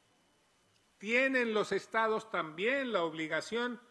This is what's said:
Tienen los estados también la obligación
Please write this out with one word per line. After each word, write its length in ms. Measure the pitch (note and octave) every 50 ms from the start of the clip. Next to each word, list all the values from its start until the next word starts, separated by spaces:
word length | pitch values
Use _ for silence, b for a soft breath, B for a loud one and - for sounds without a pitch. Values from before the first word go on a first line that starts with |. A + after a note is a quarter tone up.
| _ _ _ _ _ _ _ _ _ _ _ _ _ _ _ _ _ _ _ -
Tienen 540 | G3 G#3+ A#3 B3+ C4+ C4+ C4 B3+ A#3+ A3+
los 180 | G#3+ G#3 F3+ -
estados 600 | G3 F3+ - - - A3+ A3+ A3 A3 G#3 - -
también 600 | - F3 D#3+ D#3 D3+ E3+ G3+ A#3+ C4+ C#4 C4+ B3
la 100 | G#3+ F3+
obligación 760 | E3+ D#3+ D#3 D#3+ D#3+ D3+ D#3+ D#3 - - G#3+ A#3 A#3+ B3 A#3 - b b